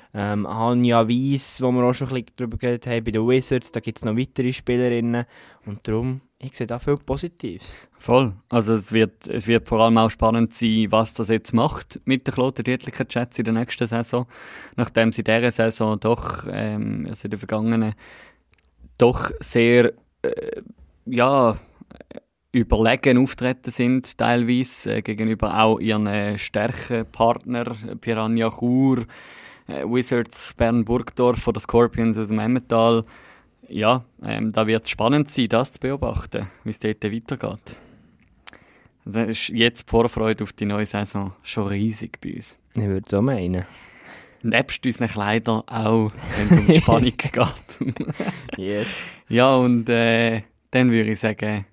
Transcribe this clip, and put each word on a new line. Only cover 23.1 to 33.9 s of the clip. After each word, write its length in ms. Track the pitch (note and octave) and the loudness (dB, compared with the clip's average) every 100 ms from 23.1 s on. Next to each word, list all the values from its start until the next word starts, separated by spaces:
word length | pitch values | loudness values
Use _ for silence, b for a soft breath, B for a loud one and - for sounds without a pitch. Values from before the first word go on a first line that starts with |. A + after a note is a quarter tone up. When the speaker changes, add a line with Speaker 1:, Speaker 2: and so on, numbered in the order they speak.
| B2 | 4
Speaker 2:
auftreten 540 | C3+ - B2+ B2+ - | 4 0 -4 -4 -6
sind, 460 | - B2 C3 - - | -2 2 2 -2 -2
teilweise, 800 | A#2 A#2+ A#2+ B2 B2+ - - A2 | 0 2 2 0 -2 -6 -4 -4
äh, 60 | |
gegenüber 600 | G#2+ G#2+ A2 A2 G#2+ G#2+ | -4 -4 -2 -2 -2 2
auch 180 | A2 A2 | 4 4
ihren, 260 | A2 G#2+ G#2 | 0 0 0
äh, 300 | G#2 G#2 G#2 | -2 -2 -4
Stärkenpartner, 1400 | - G#2 A2+ - - A#2 A2 - A#2 A#2+ - A#2+ A#2+ A2 G#2+ F#2+ | -4 -2 -2 -4 -6 -6 -6 0 2 2 -2 -6 -6 -8 -12 -10
Piranha 500 | - A2 A2 A2+ A2+ | -4 -2 0 0 0
Chur, 500 | - B2 B2+ C3+ B2 A#2 B B B B B B | -2 0 4 4 2 -2 B B B B B B
äh, 160 | C#2+ | -8
Wizards 680 | D#2 B2 A#2+ B2 - - - | -2 -2 0 -2 -2 -6 -8
Bern 320 | - A#2 A#2+ A2 | 0 0 2 0
Burgdorf 640 | A#2+ - - B2 A#2+ - | -2 -2 0 2 2 -2
oder 120 | G#2+ | -4
Scorpions 580 | - A#2 A#2+ - A2+ G#2+ | 2 4 4 2 0 0
aus 80 | G#2 | -2
dem 100 | G#2+ | -2
Emmental. 640 | A2 B2+ - A2+ A2+ A2+ A2+ B B B B _ - | 0 -2 0 2 4 4 0 B B B B _ -12
Ja, 380 | - G#2+ | -2 2